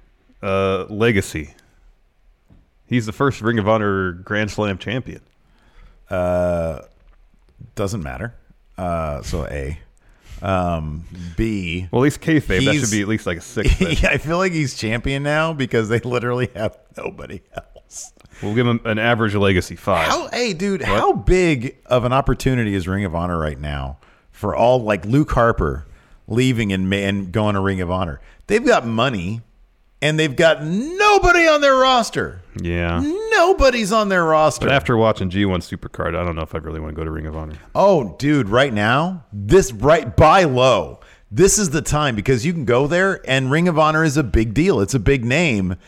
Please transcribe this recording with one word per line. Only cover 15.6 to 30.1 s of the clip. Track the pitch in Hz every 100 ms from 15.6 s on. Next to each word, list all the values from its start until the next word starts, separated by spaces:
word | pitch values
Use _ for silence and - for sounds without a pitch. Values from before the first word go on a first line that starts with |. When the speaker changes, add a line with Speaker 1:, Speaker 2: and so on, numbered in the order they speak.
| 127 120 107
Speaker 2:
they | 113
literally | 123 123 120 123 127 -
have | 107 - _ -
nobody | - - 67 - - -
else. | - - _ - - _ _ -
Speaker 1:
We'll | 101 110
give | 120
him | 117
an | 113 107
average | 117 117 110 101
legacy | 98 90 - 85
five. | - 87 80
Speaker 2:
How, | 320 311
hey, | 233 240
dude, | 165 202 190
Speaker 1:
What? | -
Speaker 2:
how | - 392
big | 285 - 180 175 135 120 - -
of | 123
an | 120
opportunity | 131 143 127 135 127 110 98
is | 87
Ring | 95 98
of | 82
Honor | 87 85
right | 78 69
now | 73 71 67 69 _ _ _
for | - 101 73
all, | 113 127
like, | 107 101 101
Luke | 135 151
Harper | - 117 110 80 65 - - _ - -
leaving | 110 131 117 104
and | 95 95
ma-, | 98
and | 98 101 92
going | 107 107 101
to |
Ring | 98 95
of | 87
Honor? | 92 87 67 - - -
They've | 214 254
got | 190 120
money, | 113 131 107 87 113 - _ _ _ _ _
and | 147